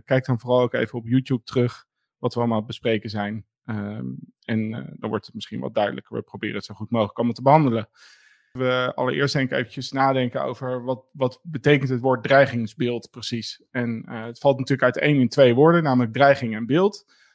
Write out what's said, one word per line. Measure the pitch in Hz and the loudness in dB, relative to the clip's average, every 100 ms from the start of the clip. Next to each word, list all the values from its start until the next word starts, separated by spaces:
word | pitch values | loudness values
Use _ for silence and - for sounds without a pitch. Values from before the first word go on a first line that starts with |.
| - | -2
kijk | 131 127 | -2 0
dan | 120 | -4
vooral | 123 123 | 0 2
ook | 123 | 2
even | 120 117 120 | -2 -4 -6
op | 113 | -2
YouTube | 131 127 127 | -2 0 -4
terug | - 127 120 - _ _ _ _ | -2 -2 -2 -4 _ _ _ _
wat | 120 | -6
we | 120 | -2
allemaal | 117 110 113 | -2 -2 -4
bespreken | 107 120 110 107 | -6 -4 -4 -4
zijn. | 107 101 110 - _ - | -8 -8 -8 -14 _ -10
Ehm, | 107 101 110 127 131 - _ - | -8 -8 -10 -10 -12 -16 _ -6
en, | 113 110 | -4 -4
eh, | 117 135 - | -8 -12 -10
dan | 110 | -6
wordt | 107 - | -6 -8
het | 110 | -16
misschien | - 120 | -12 -10
wat | - | -6
duidelijker. | 110 104 64 - 117 | -2 -2 -4 -10 -12
We | |
proberen | - 98 107 101 | -12 -10 -8 -8
het | - | -10
zo | |
goed | 104 107 | -14 -4
mogelijk | 117 104 - | 0 0 -2
allemaal | 120 110 | -4 2
te | |
behandelen. | 131 156 139 113 104 _ - _ _ _ _ | 6 6 6 0 -6 _ -20 _ _ _ _
We | 123 127 127 127 - | -4 -2 0 -2 -2
allereerst | 127 135 139 | -2 -2 -2
denk | 147 131 | -2 -2
ik | 135 | -4
eventjes | 123 - 127 | -6 -10 -6
nadenken | 135 135 131 123 131 | 0 0 0 -2 -4
over | 135 127 127 127 | -6 -6 -8 -6
wat, | 123 127 - | -6 -8 -10
wat | 147 127 - | -4 -4 -4
betekent | 175 156 147 147 135 | -12 -2 2 4 2
het | 127 | -2
woord | 131 123 | 0 0
dreigingsbeeld | 120 139 139 120 110 - 120 120 - | 4 4 4 0 -6 -4 -4 -4 -10
precies. | - 110 117 107 - _ | -14 -8 -8 -8 -16 _
En, | 127 117 113 - | -6 -4 -6 -10
eh, | 117 113 | -12 -12
het | 117 | 0
valt | 139 135 | 2 2
natuurlijk | 131 135 127 - | 0 2 2 4
uit | 147 | 2
één | 147 | 4
in | 120 | 4
twee | - 131 120 | 6 6 8
woorden, | 156 170 | 6 6
namelijk | 156 127 117 | 4 2 2
dreiging | 113 139 139 117 110 | 4 6 6 0 -6
en | 113 | 0
beeld. | 151 202 - - _ _ | 2 2 -2 -16 _ _